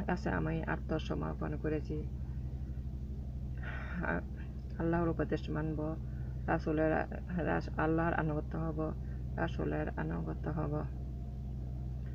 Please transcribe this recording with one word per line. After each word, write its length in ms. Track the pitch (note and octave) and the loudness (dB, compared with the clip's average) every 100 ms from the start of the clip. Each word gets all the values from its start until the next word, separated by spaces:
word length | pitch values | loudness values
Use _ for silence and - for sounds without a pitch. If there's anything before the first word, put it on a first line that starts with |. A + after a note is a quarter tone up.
| - | 0
কাছে 220 | F3+ - | 0 2
আমি 340 | F3+ D#3+ D#3+ | 2 2 2
আত্মসমর্পণ 920 | D#3 D#3+ - D#3+ D#3 D3+ D#3 D3 D#3 D3+ | 0 0 0 0 0 0 0 0 0 0
করেছি। 420 | D#3 D3+ - D3+ - - - - - - - - - - - - - - - - - - - - - E2+ - - - - - - | 0 0 0 -2 -2 -2 -4 -2 -2 -4 -4 -4 -4 -4 -4 -4 -4 -4 -4 -4 -4 -4 -4 -2 0 0 0 -4 -6 -6 -6 -2
আল্লাহর 300 | E3 E3+ E3+ | 2 4 4
উপদেশ 400 | D#3+ D#3 D#3 - | 2 2 2 0
মানব, 460 | D#3 D#3 D3+ D#3 D#3+ - - - - - | 0 0 0 0 -2 -4 -4 -4 -2 2
রাসূলের, 440 | E3 D#3+ D#3 D#3 D#3+ - - - F3+ | 2 4 4 4 4 2 -4 -2 0
রাস-, 420 | D3+ E3+ - - | 2 2 0 2
আল্লাহর 340 | D#3 D#3+ E3+ | 4 4 4
আনুগত্য 440 | - D#3 D3+ - D#3+ | 4 2 2 0 0
হব, 340 | E3 D3+ D#3 - - - - - | 0 0 0 0 -2 -2 -2 0
রাসূলের 540 | E3+ - D3+ D3+ D#3 | 0 2 0 2 0
আনুগত্য 600 | D#3 D#3+ E3+ D#3+ D#3 D#3 | 0 0 0 -2 -2 0
হব। 340 | D#3 D3+ D3+ - - - - - - - - - - - - - | 0 2 0 0 -4 -4 -4 -4 -4 -4 -4 -4 -4 -2 -4 -4